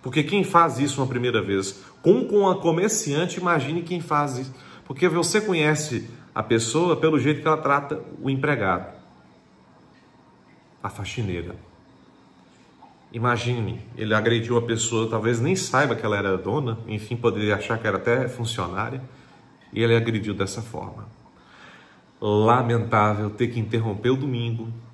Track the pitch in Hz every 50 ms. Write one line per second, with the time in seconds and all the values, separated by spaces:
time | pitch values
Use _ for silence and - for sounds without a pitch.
0 | - 131 123 156 147 156 202 202 180 - - 170 170 156 120 120 139 139 - 143
1 | 135 127 127 123 123 123 113 110 92 92 98 95 95 - - - - - - -
2 | - 170 202 247 262 - 202 208 196 190 180 - - 165 156 170 190 220 220 -
3 | - 147 139 151 180 175 - 185 175 175 170 151 127 135 160 175 170 165 180 170
4 | 156 - 156 147 147 143 127 123 135 131 - - - - - - - - 131 -
5 | 175 180 156 175 160 - - 214 208 214 185 160 151 151 151 147 - - 123 107
6 | - - - - - - - - 110 - 113 113 113 - - 156 175 175 160 156
7 | 160 160 156 143 117 147 151 - - 160 156 156 - 139 139 143 143 - - -
8 | - - - - - 135 135 131 135 147 143 117 101 95 90 87 92 - - -
9 | - - - - - - - _ _ _ _ _ _ _ _ - _ - - -
10 | _ _ _ - _ _ _ _ _ _ - - _ _ - _ - 98 - -
11 | 101 - - 123 110 98 87 85 82 87 95 - - - - - _ _ - _
12 | - - _ _ _ _ _ - - - _ _ - _ _ _ - - - _
13 | _ _ - 113 113 123 120 113 - 120 123 120 110 92 - - - - - -
14 | 110 107 107 107 104 117 117 113 107 113 120 120 117 117 117 110 - - 117 110
15 | 113 113 117 110 104 117 120 120 120 151 190 185 - - - 131 147 139 113 -
16 | - 107 104 101 98 98 95 92 92 98 110 151 143 117 113 110 - - 107 104
17 | - - 120 117 - 117 104 107 104 104 104 95 - - 117 113 - 110 95 95
18 | - 120 117 131 131 120 - - 117 113 - - 92 82 87 98 110 123 127 135
19 | 135 - - - - - - - - - - _ - - - - 117 117 117 113
20 | 113 117 113 107 98 104 101 92 98 95 - 120 107 - - - - 95 - 110
21 | 104 - - - - - _ - - - - - - - - - - - - -
22 | _ _ _ _ - 107 104 104 107 113 120 127 123 113 120 117 104 - 113 107
23 | 104 107 104 101 107 104 101 - 123 117 117 117 107 101 117 113 110 113 98 107
24 | 113 120 135 135 147 143 123 117 117 117 113 113 113 113 - - - -